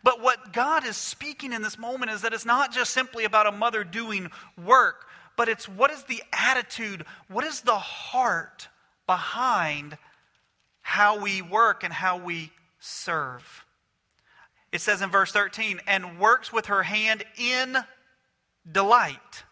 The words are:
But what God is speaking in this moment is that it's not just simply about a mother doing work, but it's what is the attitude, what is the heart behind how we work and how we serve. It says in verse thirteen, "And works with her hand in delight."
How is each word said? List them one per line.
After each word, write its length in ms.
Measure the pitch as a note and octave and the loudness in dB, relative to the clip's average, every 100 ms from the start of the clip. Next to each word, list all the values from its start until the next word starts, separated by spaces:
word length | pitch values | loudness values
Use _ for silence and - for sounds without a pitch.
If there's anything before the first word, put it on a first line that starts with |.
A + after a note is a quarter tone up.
But 180 | B3 A#3+ | 2 4
what 300 | B3 A#3 G#3 | 2 0 -4
God 340 | A#3 C4+ D#4+ B3+ | -2 2 0 -2
is 100 | G#3 | -8
speaking 560 | - - C#4+ D4 C4+ | -10 -10 -12 -12 -10
in 100 | A3+ | -6
this 140 | G#3+ A3+ | -8 -8
moment 360 | A#3 B3+ A#3+ | -8 -6 -6
is 100 | G#3+ | -4
that 100 | A3+ | -4
it's 140 | A3 A3+ | -4 0
not 260 | B3 C#4 | 2 2
just 200 | B3+ A#3 | 0 0
simply 320 | C4 B3+ A#3 | -2 -2 -2
about 220 | G#3+ G#3+ G#3 | 2 4 4
a 60 | |
mother 320 | G3+ A#3 A3 | 2 0 0
doing 460 | F3+ G#3 A3+ G3+ F3 - - - | -4 -8 -6 -6 -8 -14 -20 -12
work, 440 | F3 C4 G3+ - - - - - | 6 6 6 0 -20 -20 -10 -2
but 120 | A#3 | 0
it's 200 | A3 - | -2 -8
what 220 | F#3+ C#4 | 2 2
is 140 | D4+ | 2
the 180 | A#3+ A#3 - | -10 -10 -6
attitude, 720 | - A3+ C4 A3+ - A3 F#3+ D#3 - _ | 0 2 0 -2 -8 -8 -8 -14 -18 _
what 160 | G3 | -6
is 180 | D4+ C#4 | -4 -2
the 140 | A#3 G#3+ | 2 2
heart 920 | - - - B3+ B3 E3+ - - - _ _ _ - | -2 -12 -4 0 2 0 -4 -18 -20 _ _ _ -2
behind 920 | F3+ - A3 B3+ G#3 D#3+ D3 D3 D3+ _ _ _ _ _ _ _ _ | 0 0 -2 2 2 0 -4 -10 -18 _ _ _ _ _ _ _ _
how 400 | - - G#3 G#3+ | -4 4 4 4
we 220 | G3+ F#3+ | -2 -4
work 420 | E3+ G#3 A3+ F#3+ | -2 2 4 2
and 80 | F3 | -4
how 260 | E3 F#3 F3+ | -2 -2 -2
we 320 | F3 E3+ D#3 _ _ _ | -4 -8 -10 _ _ _
serve. 840 | - - - E3 C3+ B2 - - - _ _ _ _ _ _ _ _ _ _ | -16 -10 -4 -4 -4 -10 -18 -20 -20 _ _ _ _ _ _ _ _ _ _
It 80 | F3 | -4
says 200 | - G3 | -2 -2
in 80 | F#3+ | 2
verse 220 | G3 F#3 | 2 2
thirteen, 480 | G#3 G3 - A3 F#3 - | 0 -2 -4 -8 -6 -2
"And 340 | G3 F3+ E3+ | -2 -2 2
works 320 | G#3 B3 - | 4 4 2
with 140 | A#3 G#3 | -4 0
her 160 | G3 | 0
hand 420 | F3 G#3+ A3 A3 - - | 0 0 0 -2 -4 -6
in 380 | A#3+ B3+ C4 C4 - - _ _ _ _ _ _ E3 | -2 -2 0 -2 -4 -20 _ _ _ _ _ _ -4
delight." 720 | F3+ G3 A#3+ F3 C3+ _ - - | 0 6 6 6 -6 _ -20 -20